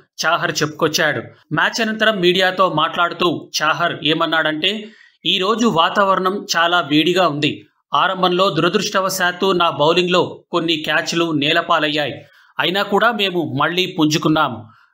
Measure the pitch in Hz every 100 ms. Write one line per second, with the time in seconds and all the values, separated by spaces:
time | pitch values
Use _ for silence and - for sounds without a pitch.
0 | _ - 160 165 170 156 151 151 160 151
1 | 156 123 110 - - 156 190 214 220 220
2 | 220 208 175 180 185 185 185 156 160 180
3 | 170 165 180 139 - - 156 147 170 131
4 | 151 160 165 160 156 151 185 214 - -
5 | - _ 160 190 190 220 233 160 175 202
6 | 196 185 185 202 202 170 170 175 151 151
7 | 160 180 175 147 147 101 - _ _ 143
8 | 175 185 180 180 196 156 175 202 180 202
9 | 190 185 180 180 190 180 170 139 151 175
10 | 180 180 131 - - 175 165 160 156 156
11 | 160 170 170 151 143 170 170 165 151 151
12 | 139 107 - _ _ - 151 196 202 196
13 | 220 214 196 175 135 131 151 175 185 -
14 | 151 160 160 156 143 110 104 - _